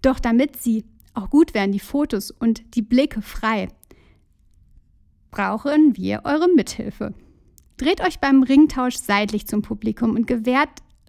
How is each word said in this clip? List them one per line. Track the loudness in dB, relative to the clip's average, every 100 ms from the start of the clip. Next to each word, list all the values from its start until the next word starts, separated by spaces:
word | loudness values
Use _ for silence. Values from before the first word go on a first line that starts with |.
Doch | 0 0
damit | 2 2 0 -2
sie | -2 -2 -4 _ _
auch | -10 0
gut | 2 4
werden, | 0 -2
die | -4
Fotos | -4 -4 -4 -4 -8
und | -4 -2 -2 -6
die | -8
Blicke | 0 0 0 -4
frei, | -10 -6 -4 -4 -6 -12 _ -20 _ _ _ _ _ _ _ _ _ _ _ _ _
brauchen | -6 -4 -4 0 4 4 2
wir | -2 -4
eure | -2 0 4
Mithilfe. | 2 2 -6 -12 -10 -10 -10 -20 _ _ _ _ -4
Dreht | -2 0
euch | -2 -2
beim | 4 4
Ringtausch | 6 6 6 2 -4 -4
seitlich | -2 -2 0 -4 -4
zum | -6
Publikum | -4 -6 -6 -2 -2
und | 0 -2
gewährt | -2 0 0 -2 -6 -20 _